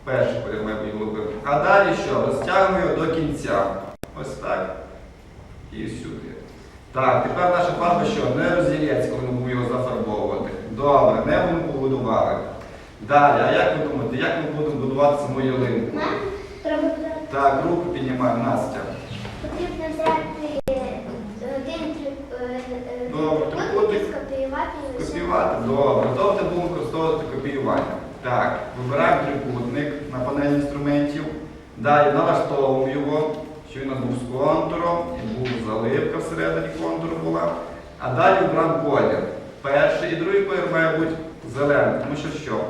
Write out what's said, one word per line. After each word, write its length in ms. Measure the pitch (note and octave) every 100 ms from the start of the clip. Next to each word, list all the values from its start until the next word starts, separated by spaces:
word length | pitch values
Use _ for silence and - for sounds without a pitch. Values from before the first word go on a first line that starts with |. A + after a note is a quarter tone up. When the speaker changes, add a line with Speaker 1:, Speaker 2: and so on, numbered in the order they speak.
Speaker 1:
Перший 300 | - - - -
колір 200 | - G#3+
має 120 | G#3+ A3
бути 220 | G#3+ G#3+
голубим. 260 | G#3+ D3+ - -
А 140 | - D3
далі 300 | - G3 F3 E3 -
що? 200 | C#3 -
Розтягуємо 520 | C3 - F#3+ F#3+ F#3
його 280 | D#3+ D#3 D#3+
до 80 |
кінця. 480 | E3 D3 - C#3 D3+ - - - - - -
Ось 80 | -
так. 480 | - - - - - - - - - - - - - -
І 40 | - A2
сюди. 400 | A#2+ - - - - - - - - -
Так, 300 | - C3 -
тепер 280 | - F3+ F3+
наша 220 | F3 F3 E3+
фарба 260 | E3+ F3
що? 180 | - - - E3
Не 200 | E3+ F3
розділиться, 520 | D3+ D#3 D3+ B2+ -
коли 120 | B2+
ми 60 | B2+
будемо 220 | B2+ B2
його 140 | B2+ B2 B2
зафарбовувати. 720 | - A2 A2+ G#2 - - - - A2
Добре, 520 | A2 C#3+ C#3+ - - -
небо 260 | - E3+
ми 80 | E3
побудували. 760 | - C3+ C3 C3 A2+ F#2 - - - - - - - -
Далі, 420 | G#2+ C#3+ C#3+ A#2+ F#2+
а 40 |
як 240 | F2+ - D3+
ви 100 | D3
думаєте, 280 | C#3 A#2+ -
як 160 | - E3
ми 180 | D3+ D3
будемо 180 | D3+ C3+ C3
будувати 360 | C3+ C#3+ C#3+
саму 180 | C3+ B2+
ялинку? 560 | C3 B2 A#2 A2 - D4+
Speaker 2:
Нам 120 | D#4 - G4+ G4+ - -
треба 200 | E4 D4+
взяти 380 | D#4 - D#4+ D#4+ -
Speaker 1:
Так, 300 | C#3 - C3+
руку 180 | - F3 -
піднімаємо, 520 | C3+ C3 B2+ B2+ A#2+
Настя. 360 | - - - - - - - - - -
Speaker 2:
Потрібно 420 | - D#4+ F4+ E4+ D#4+
взяти, 680 | D4+ - D#4 D4+ - D4+ C#4 -
е, 300 | C4+ C4 - - A#3 G3+ - - C#4
один 240 | D#4+ E4 D#4
трик-, 480 | D4 C#4 C#4 C#4 A#3+
е, 180 | B3 B3+ B3+ B3 - -
е, 60 | B3
Speaker 1:
Добре, 340 | D3+ D3+ - -
Speaker 2:
трикутник 240 | E4+ G4
Speaker 1:
трикутник. 320 | G4+ G#4+ -
Speaker 2:
і 100 | -
скопіювати 600 | C#4 - C4+ C4+ C#4+ E4 D4+ C#4 -
лише. 80 | -
Speaker 1:
Копіювати? 500 | - - F2 - - A#2
Добре. 400 | C3+ C#3 - - -
Тобто 280 | G3+ -
будемо 240 | E3 F3 E3+
використовувати 560 | F3 - D#3+ D#3+ D3+ C3+
копіювання. 600 | C3+ C#3 C#3 A#2 - - - - -
Так, 360 | B2+ A#2+ B2 - - B2
вибираємо 420 | B2+ C#3 C3+ C#3+ C#3+
трикутник 680 | C3+ B2 A#2+ A#2 D3 D3 - C#3+
на 60 | C3
панелі 360 | C#3+ C#3+ C#3+
інструментів. 680 | C#3+ C#3+ C#3+ C#3+ C#3+ C#3+ D3+ D#3 - - - - -
Далі 360 | C#3+ D3 D3
налаштовуємо 760 | C#3+ - - C3+ C#3 C3+ C3 C3+ D3
його, 300 | C#3+ D3+ D3+ - - - -
щоб 120 | C3
він 80 | C3+
у 40 |
нас 60 | B2+
був 100 | A#2 A#2+
з 160 | A#2+ B2+
контуром, 600 | D3 D#3 D#3 - C3 C3 B2+ B2+
і 140 | A2+ B2
був 100 | B2+ A#2 G#2+
заливка 520 | A2+ B2 D3 - -
всередині 500 | - D#3+ D#3+ D#3+ D#3+ D#3+
контуру 340 | E3 E3 E3 D#3+
була. 280 | D#3+ E3 E2+ - - - - -
А 100 | A#2
далі 220 | C3 F3+ -
обираємо 460 | D#3 D#3+ D#3+ - D3
колір. 280 | - - - - - - -
Перший 500 | - - - - E3
і 40 | D#3+
другий 260 | - -
колір 260 | - F#3 -
має 240 | E3 D#3+ D#3+
бути 120 | D#3+ - - - - C3+
зелений, 440 | C#3+ C#3+ - -
тому 120 | - D3
що 220 | D3 -
що? 100 | - A2